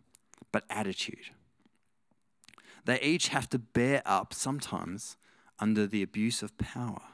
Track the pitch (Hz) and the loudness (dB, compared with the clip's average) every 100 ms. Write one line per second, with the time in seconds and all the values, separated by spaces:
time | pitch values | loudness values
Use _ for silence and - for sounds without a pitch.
0 | _ _ _ - - - - 208 196 185 | _ _ _ -20 -4 -2 -2 -2 -2 -2
1 | - - - - _ _ _ _ _ _ | -6 -8 -16 -20 _ _ _ _ _ _
2 | _ _ _ _ - - - - - 127 | _ _ _ _ -20 -20 -20 -6 0 2
3 | 143 170 - 139 123 127 113 - 127 139 | 4 2 2 0 0 -2 0 2 4 4
4 | - 98 - - 135 143 - 90 85 98 | 4 2 2 -4 -4 -4 -4 -6 -6 -8
5 | - - _ _ _ - 107 107 104 104 | -10 -16 _ _ _ -2 2 4 2 0
6 | 95 104 110 113 107 - - 127 120 101 | -2 0 0 -2 -6 -6 -6 -4 -6 -8
7 | - | -12